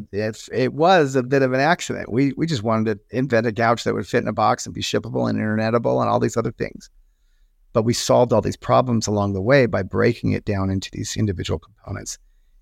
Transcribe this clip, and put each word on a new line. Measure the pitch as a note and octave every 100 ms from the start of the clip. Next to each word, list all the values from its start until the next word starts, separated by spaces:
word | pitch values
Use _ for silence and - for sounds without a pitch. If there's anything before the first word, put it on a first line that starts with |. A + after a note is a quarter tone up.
| G#2
it's, | G2 G#2+ A2 -
it | G#2+ B2+
was | C3 E3+ F#3 C#3 C3+
a |
bit | B2 C#3
of | C3
an | B2+
accident. | D3 F3+ - G2 F#2
We, | A#2 C#3 -
we | E3
just | C3+
wanted | A2 A2 A2 G2+
to | _ A#2+
invent | C3 A#2 A#2+
a |
couch | G#2+ A2+ A#2
that | A#2 G#2+
would | -
fit | C3
in | A2+
a |
box | A2 G#2+ B2 A2+
and | -
be |
shippable | - A2+ A2+ B2+ A#2+
and | G#2+
internetable | G#2+ G#2+ A2 A#2+ B2 B2+
and | A2+
all | A2
these | A#2+ A#2
other | A#2+
things. | - - - - _ _ _ _ _ _ _ _
But | A#2+
we | A2
solved | A#2 - B2 A#2+
all | A2+
these | G#2 -
problems | - B2 B2+ A#2 G#2
along | G#2 G2+
the | G2
way | G2+ C#3+ A#2
by | F#2+
breaking | G2 G#2 A2 A2+ A2+
it | G2+ -
down | G2 F#2+
into | F#2+ -
these | - G2+ -
individual | G#2+ F#2 F#2+ G2+
components. | _ _ - G2+ G2+ - _ _ _ _